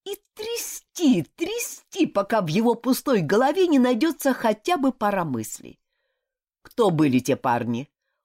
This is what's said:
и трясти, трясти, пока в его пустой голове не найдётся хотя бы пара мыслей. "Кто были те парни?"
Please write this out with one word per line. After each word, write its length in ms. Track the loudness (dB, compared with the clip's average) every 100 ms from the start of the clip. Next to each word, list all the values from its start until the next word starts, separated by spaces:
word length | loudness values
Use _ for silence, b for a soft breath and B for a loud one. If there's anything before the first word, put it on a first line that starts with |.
| -14
и 120 | -14 _
трясти, 880 | -12 -8 -8 -8 -12 -16 0 2 2 0 -8
трясти, 720 | -6 -6 -8 -12 _ -4 -2
пока 340 | -2 -2 -2
в 60 | 0
его 260 | 2 2
пустой 480 | 0 -2 -2 0 0
голове 460 | 2 2 2 2 2
не 100 | 4
найдётся 560 | 2 2 0 0 -2
хотя 440 | 0 0 -2 -2 0
бы 140 | 0
пара 320 | 0 -2 -2
мыслей. 560 | -4 -6 -8 -12 -18 -20 _ _ _ _ _ _ _ _
"Кто 260 | -8 0 2
были 300 | 4 4 2
те 160 | 2 0
парни?" 560 | 0 -2 -2 -6 -8 _ _ _